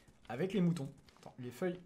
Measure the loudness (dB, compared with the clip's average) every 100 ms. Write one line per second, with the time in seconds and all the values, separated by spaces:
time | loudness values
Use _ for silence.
0 | -20 -20 -8 -2 2 4 4 4 -4 -10
1 | -20 -20 -18 -10 -10 -2 -2 -2